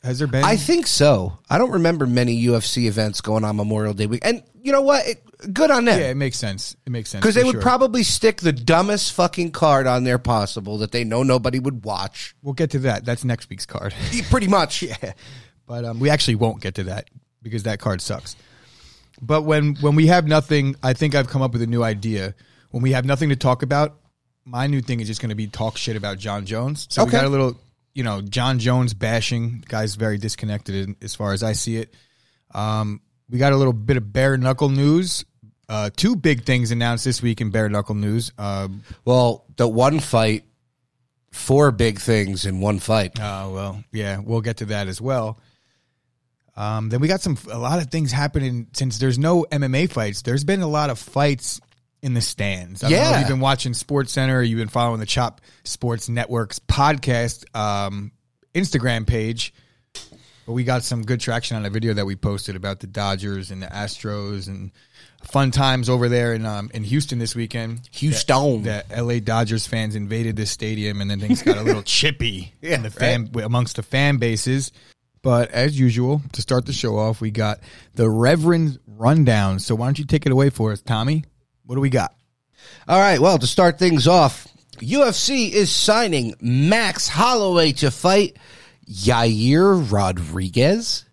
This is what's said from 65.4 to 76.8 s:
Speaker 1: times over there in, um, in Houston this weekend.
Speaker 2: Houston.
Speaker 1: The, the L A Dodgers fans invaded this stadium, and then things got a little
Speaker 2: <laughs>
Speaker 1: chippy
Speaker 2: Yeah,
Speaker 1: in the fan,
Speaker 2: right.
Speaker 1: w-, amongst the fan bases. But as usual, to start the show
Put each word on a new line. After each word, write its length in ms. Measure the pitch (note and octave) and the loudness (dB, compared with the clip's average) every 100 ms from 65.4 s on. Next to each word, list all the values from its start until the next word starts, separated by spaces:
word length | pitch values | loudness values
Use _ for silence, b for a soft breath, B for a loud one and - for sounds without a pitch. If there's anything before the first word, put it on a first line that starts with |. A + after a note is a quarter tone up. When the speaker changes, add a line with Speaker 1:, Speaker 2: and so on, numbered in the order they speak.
| C3+ | 2
Speaker 1:
times 400 | C3 C3+ C3 A#2+ | 2 0 0 0
over 180 | B2 A#2+ | 0 2
there 280 | A#2+ A#2+ A2+ | 2 0 -2
in, 100 | A2 | -4
um, 240 | G#2 G#2 | -6 -8
in 120 | A2+ | -8
Houston 340 | G#2 C#3 D3 B2 | -2 -2 -2 -4
this 160 | A#2 | -4
weekend. 560 | A#2 A2+ - A2+ A#2 - | -6 -6 -6 -8 -10 -14
Speaker 2:
Houston. 680 | - D3 - - C3+ C#3+ A#2 | -6 -2 -2 2 2 4 0
Speaker 1:
The, 240 | G#2+ G#2 - | -2 -6 -6
the 80 | A#2 | -6
L 140 | A#2+ | -2
A 100 | A#2+ | -2
Dodgers 460 | G#2 A2+ A2+ A2+ - | 0 0 0 -2 -4
fans 300 | A2+ A2 G#2 | -4 -4 -6
invaded 400 | G2+ A2 A2+ G#2 | -6 -4 -4 -4
this 160 | G#2 | -6
stadium, 500 | - A2 A2 G#2 G2+ | -6 -6 -4 -4 -4
and 80 | G2+ | -4
then 100 | G2+ | -4
things 220 | G#2+ - | 0 0
got 160 | - - | 2 0
a 60 | |
little 180 | - G#2+ | 0 -2
Speaker 2:
<laughs> 20 | |
Speaker 1:
chippy 720 | - - D3+ C#3+ A#2+ F#2+ F2 _ | 0 0 0 0 -4 -4 -12 _
Speaker 2:
Yeah, 140 | D#3 D3 | -4 -2
Speaker 1:
in 80 | |
the 80 | G#2+ | -4
fan, 300 | - B2 A#2+ | -2 0 0
Speaker 2:
right. 100 | A2 | -2
Speaker 1:
w-, 140 | A#2 G#2+ | -6 -2
amongst 300 | B2 A#2+ - | 0 0 -4
the 60 | |
fan 340 | - C3+ C#3+ C#3 | -4 0 2 2
bases. 540 | A#2 A2 B2+ C3+ C3 b b b _ _ | 0 0 0 -2 -4 b b b _ _
But 260 | C3 A#2+ A#2+ | 2 2 2
as 300 | - C#3 C#3+ | 0 0 4
usual, 420 | B2+ A2+ B2 D3 C#3 | 2 2 0 -2 -4
to 80 | - | -10
start 240 | - B2+ B2 | -2 -2 0
the 60 | |
show 260 | C3 | -4